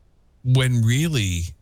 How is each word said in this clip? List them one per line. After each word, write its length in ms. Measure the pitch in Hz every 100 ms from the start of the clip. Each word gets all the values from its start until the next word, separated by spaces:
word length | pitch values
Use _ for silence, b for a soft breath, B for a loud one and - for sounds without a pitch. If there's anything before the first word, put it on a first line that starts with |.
| _ _ _ _
when 380 | 127 127 127 120
really 600 | 113 127 165 139 98 87 82 -